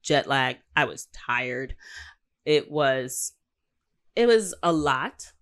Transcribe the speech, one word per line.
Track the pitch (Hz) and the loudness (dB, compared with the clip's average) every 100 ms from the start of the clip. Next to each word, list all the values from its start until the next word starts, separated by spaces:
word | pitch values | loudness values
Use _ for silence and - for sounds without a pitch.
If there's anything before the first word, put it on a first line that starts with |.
jet | - 147 - | 2 0 2
lagged. | 139 127 123 _ 151 | 0 0 -4 _ -2
I | 139 | -2
was | - - | -4 -16
tired. | - - 123 127 123 131 - - - - _ _ _ - | -14 -4 -4 -4 -6 -8 -12 -16 -20 -20 _ _ _ 0
It | 151 143 | 2 2
was, | 147 139 131 127 - - _ _ _ _ _ _ _ _ - | 0 2 0 -4 -8 -10 _ _ _ _ _ _ _ _ 0
it | 240 | 4
was | 226 190 - | 4 2 -2
a | 175 | 0
lot. | 160 147 131 185 - - _ | 2 2 0 -2 -8 -20 _